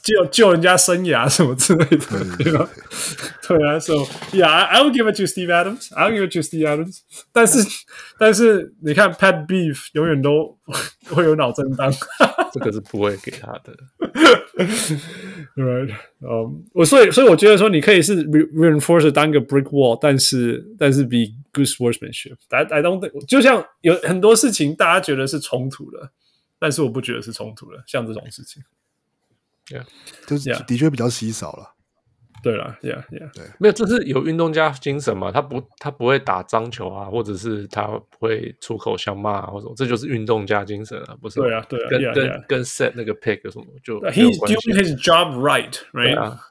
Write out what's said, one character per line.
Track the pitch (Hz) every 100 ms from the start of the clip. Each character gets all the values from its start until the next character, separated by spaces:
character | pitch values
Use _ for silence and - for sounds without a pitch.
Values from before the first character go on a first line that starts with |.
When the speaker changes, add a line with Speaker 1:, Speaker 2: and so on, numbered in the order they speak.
Speaker 1:
救， | - 202 175
救 | - 214
人 | 170
家 | 180 180
生 | - 175 180
涯 | 127 127
什 | - 147
么 | 131
之 | - 160
类 | 156
的， | -
Speaker 2:
对， | - 101
对， | 95 87
对， | 156
Speaker 1:
对 |
吧？ | 156 - - - - - - - - -
Speaker 2:
对。 | 170
Speaker 1:
<laughs> |
对 | 147
啊， | 156
so, | 151 151 131 - -
yeah, | 190 165
I, | 160 180 208
I |
would | 294
give | 247 220
it | 208
to |
Steve | 190 - 175
Adams. | 170 175 247 - -
I | 190
would | 220
give | 185
it |
to | 180
Steve | 151 160 151
Adams. | 147 170 - _ - _
但 | 240 226
是， | 262 202 - - - - _
但 | 220
是 | 202 233 196 156 _
你 | 156
看 | 147 208
Pat | - 190 170 151
Beef | 185 165 135 -
永 | 151 160
远 | 143
都 | 143 151 151 _ - -
<laughs> | - _ -
会 | 160
有 | 165 156
脑 | 127
震 | 120 135 127
荡。 | 135 135 - -
<laughs> | - - 359
Speaker 3:
这 | -
个 | 117
是 | 107
不 | - 107
会 | 104 101
给 | -
他 | - 113 -
的。 | - - 135 _ - 269 311 233 - -
Speaker 1:
<laughs> | 180 226 185 147 160 185 190 185 147 -
Right. | 131 123 135 104 - _
Um, | 127 117 113 151 175
我， | - 165
所 | 277
以， | 202
所 | 190
以 | 262
我 | 160
觉 | 202
得 | 208
说 | 214
你 | 165
可 | 139
以 | 190
是 | 160 190 151
re-，reinforcer | 151 156 156 165 151 - 170 156
当 | 143 156
个 | 147
brick | 120 139 135
wall， | 139 127 113
但 | 151 139
是， | - 131 120 120 190 214
但 | 143
是 | 135
比 | 123 120 110 117 -
good | - 135
sportsmanship. | - 120 113 - - - 123 _
I, | 123
I | 160 151
don't | 170 185
think， | 190 143 -
就 | 175
像 | 247 226 - _
有 | 170 175
很 | - 185
多 | 208 220
事 | 269
情 | 196 143 160
大 | 165
家 | 277
觉 | 180 135
得 | 135
是 | 151
冲 | - 123 131
突 | - -
的， | - - _ _ _ _ _
但 | 160
是 | 151
我 | 135
不 | 123
觉 | 120
得 | 117
是 | 113
冲 | 113 110 110
突 | -
的， | - -
像 | 135 113
这 |
种 | 110 120
事 | -
情。 | - 147 - _ _ _ _ _ _ _ _ _ -
Speaker 3:
Yeah. | 127 127 _ - - -
Speaker 2:
就 | 147
是 | 139
Speaker 1:
Yeah. | - -
Speaker 2:
的 | 120
确 | 156
比 | 131
较 | 120
稀 | 120 113
少 | 110 78
了。 | - - _ _ _ _ _ _ -
Speaker 1:
对 | 117 107
啦， | - 113
yeah，yeah. | - 120 - - 160
Speaker 2:
对。 | - - _
Speaker 3:
没 | 208
有， |
这 | 208 208
是 | 240 -
有 | 131 160
运 | 160
动 | 165
家 | 156 156
精 | 135 143 139
神 | 127 98
嘛， | 95
他 | 117
不， | 131 123 - _
他 | 147
不 | 127 120
会 | 135
打 | 131 92
脏 | 92 113 117
球 | 117 92
啊， | 98 98
或 | 113
者 | 104 95
是 | 113 104 98
他 | 104 104
不 | 107 _ _
会 | 113 110 120 131
出 | - 110
口 | 113 98
相 | - 101
骂 | 104 101
啊， | 95
或 | 101
者 |
什 | 113
么， | 113
这 | 127
就 | 120
是 | 147
运 | 120 107
动 | 110 98
家 | 104
精 | 98 104 110
神 | 107
啊， | 71 -
不 | 110
是 | -
吗？ | 127
Speaker 1:
对 |
啊， | 113 -
对 | 120
啊， | 117
Speaker 3:
跟， | 127
Speaker 1:
yeah， | 131 117
Speaker 3:
跟， | 131
Speaker 1:
yeah. | - -
Speaker 3:
跟 | 131
set | 123 - 117 120
那 |
个 | 110 104
pick | 117 101
有 | 104
什 | -
么， | - -
就 | - 107
Speaker 1:
But | 190
he's | 185
Speaker 3:
没 | 240
有 | 208
关 | 208
系。 | 220
Speaker 1:
doing | 226 196
his | 180 135
job | - 165 156 123
right, | 143 131 - - -
right? | 127
Speaker 3:
对 | 120
啊。 | 117 110 123 -